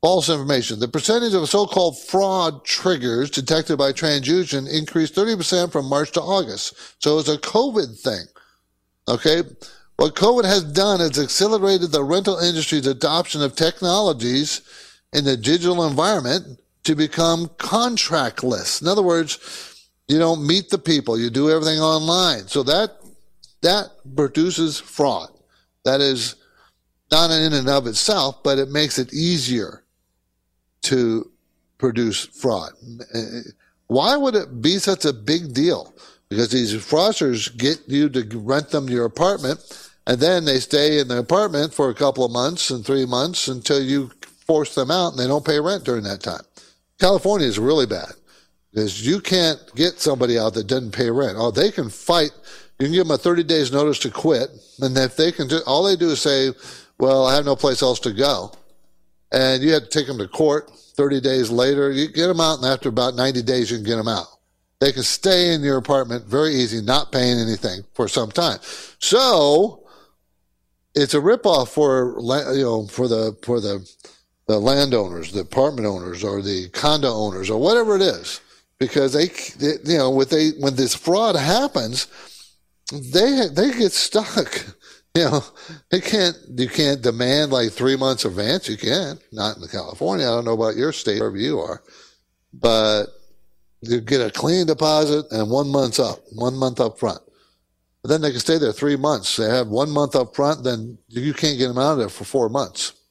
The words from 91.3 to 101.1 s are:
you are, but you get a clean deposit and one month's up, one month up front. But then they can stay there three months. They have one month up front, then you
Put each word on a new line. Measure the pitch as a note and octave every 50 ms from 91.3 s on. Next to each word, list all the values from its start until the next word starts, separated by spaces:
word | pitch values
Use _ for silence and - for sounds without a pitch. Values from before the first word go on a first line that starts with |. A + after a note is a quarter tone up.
| G2+
you | F#2+ G#2+ C#3 D3+ A2+
are, | D#2 D#2+ D#2+ - _ _ - - - _ _ _ _ _ _ _ _ _ _
but | - - A#2 A2+ A2+ A2 G#2+ G#2+ G#2+ G#2 - - - - - - - - - _ _ _ _ _ _
you | - A2+ A#2 B2
get | A2 A2 C#3 C3+ B2
a | A2
clean | - - - C#3+ E3+ F#3 F3+ D#3+
deposit | D#3+ C3 D#3 D#3 D#3 D3+ D#3 D3 D3 D3 D3+ - -
and | A2 A2 G#2+
one | A#2 C3+ D3 C#3
month's | C#3 C#3+ C3+ B2+ G#2+ -
up, | C3 G#2+ F2 - _ - -
one | A2 A#2+ B2 B2+
month | C3 C3 C3 B2 A2+
up | B2+ A2+ A2 -
front. | - A2+ F2 - _ _ _ _ _ _ _ _ _ _ _ _ _ _ _ _ _
But | B2
then | C#3+ D#3+
they | D#3 D3+
can | B2+ B2
stay | - - D#3+ E3
there | D3 A#2 G#2+
three | - - D3 C#3+
months. | C#3 C3+ D3+ D3+ A#2 F#2+ - -
They | - A2+ G#2+
have | A#2 B2+ B2
one | G#2+ G#2 A#2 C#3 D3+
month | D3+ D3 D3 C3+ -
up | C#3+ B2+ A#2 -
front, | - C#3+ C#3+ D#3 C#3 B2+
then | C3 A#2+ A2+ A2 A#2 B2 G#2+ _
you | _